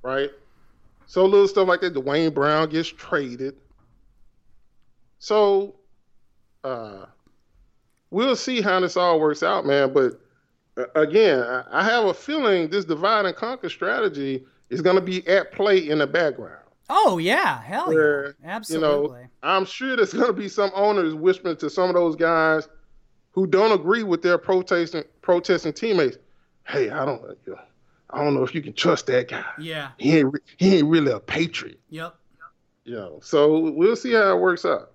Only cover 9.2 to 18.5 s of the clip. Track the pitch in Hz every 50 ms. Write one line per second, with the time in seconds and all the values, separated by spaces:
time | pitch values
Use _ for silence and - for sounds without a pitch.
9.2 | 156 151 147 147 - 175 202 190 156 143 139 143 139 131 135 143 131 123 - -
10.2 | _ _ _ _ _ _ _ _ _ _ _ - 123 - - 156 156 147 156 208
11.2 | 226 196 147 127 123 117 127 127 - - 104 147 190 220 233 240 220 196 180 -
12.2 | - - 294 320 277 220 196 180 165 151 165 202 190 160 165 147 175 202 226 214
13.2 | 202 185 170 - - 226 262 254 - 170 - - 175 185 233 240 226 196 151 139
14.2 | 139 139 135 131 131 _ _ _ _ _ - 180 156 180 180 190 180 180 185 185
15.2 | 185 165 185 196 175 - - - 196 208 196 190 165 147 151 156 147 135 147 165
16.2 | 175 151 127 - 110 85 - - _ _ _ _ _ _ 294 381 440 302 190 170
17.2 | 165 180 233 330 381 202 147 120 110 113 185 247 339 370 160 160 156 151 147 143
18.2 | 139 143 143 _ 143 160